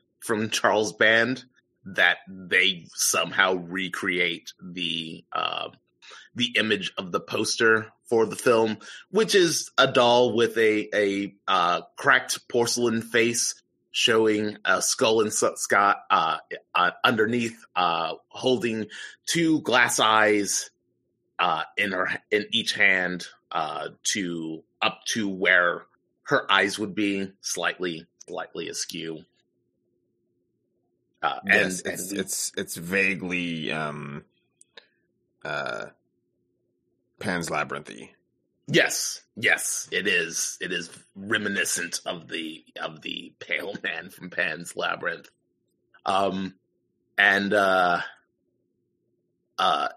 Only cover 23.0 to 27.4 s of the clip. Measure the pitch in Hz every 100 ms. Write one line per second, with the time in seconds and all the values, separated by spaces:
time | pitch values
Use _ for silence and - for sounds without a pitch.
23 | 90 90 - - _ 87 76 76 76 -
24 | - 107 90 85 80 80 - _ 110 -
25 | - 117 101 92 90 92 87 85 - _
26 | _ _ - 147 - 98 101 98 104 92
27 | 101 98 95 -